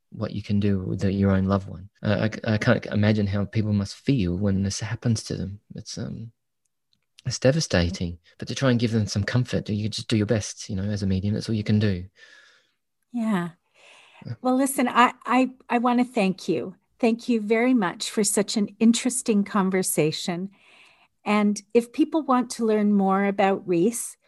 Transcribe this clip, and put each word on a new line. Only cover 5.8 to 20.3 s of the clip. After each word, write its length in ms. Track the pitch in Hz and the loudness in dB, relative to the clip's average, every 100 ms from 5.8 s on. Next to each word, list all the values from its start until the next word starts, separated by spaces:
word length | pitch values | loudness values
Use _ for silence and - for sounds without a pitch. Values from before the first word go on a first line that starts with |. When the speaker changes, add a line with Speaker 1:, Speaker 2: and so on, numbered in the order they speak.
| - - | -14 -10
Speaker 1:
um, 340 | 117 - 117 - _ _ _ _ _ _ _ _ - | -10 -10 -14 -18 _ _ _ _ _ _ _ _ -10
it's 140 | - | 0
devastating, 800 | 127 156 - 95 87 - 87 87 _ - | 2 2 0 0 0 -2 -6 -8 _ -14
but 100 | - | -10
to 40 | |
try 160 | 120 135 | -2 0
and 100 | 120 | 2
give 120 | 117 | 2
them 160 | 113 104 | 0 -2
some 160 | 107 | -2
comfort, 460 | 101 123 123 98 - | 0 -2 0 -4 -4
you 200 | 107 107 | -4 -4
just 200 | - - | -8 -2
do 80 | 110 | 0
your 80 | 104 | 0
best, 420 | 113 - - - | 0 -4 -10 -8
you 60 | 95 | -6
know, 80 | |
as 180 | 101 104 | -4 -2
a 60 | 98 | -2
medium, 260 | 95 101 | 0 0
that's 160 | 110 - | -2 -2
all 60 | 110 | -4
you 80 | |
can 160 | 104 107 | 2 2
do. 240 | 104 90 95 _ - - - _ _ _ _ _ _ | 2 -2 -8 _ -20 -20 -20 _ _ _ _ _ _
Speaker 2:
Yeah. 400 | 240 220 196 175 - _ _ - - - - - | -6 -2 -2 -2 -10 _ _ -20 -20 -20 -16 -12
Speaker 1:
Yeah. 80 | 117 | -4
Speaker 2:
Well, 160 | 254 254 | 0 2
listen, 300 | 269 - 247 | 2 0 0
I, 260 | - 247 - - | 4 2 2 -2
I, 260 | 247 262 - - | 0 0 -4 -4
I 80 | 240 | 0
wanna 240 | 240 240 | 2 2
thank 440 | 247 240 190 175 - | 2 0 0 0 -2
you. 280 | 156 190 - _ _ | -2 -4 -12 _ _
Thank 280 | 233 226 - | 0 0 0
you 140 | 233 | -2
very 320 | 208 226 247 | 0 2 4
much 380 | 254 180 214 - | 2 2 -2 -6
for 120 | - | -2
such 320 | 202 - 202 220 | 0 0 0 -2
an 200 | 202 - | -2 4
interesting 640 | 226 233 254 254 - 202 202 | 4 4 0 -2 0 0 0
conversation. 1040 | 214 190 190 185 - 156 156 - | 0 0 0 0 0 0 0 -6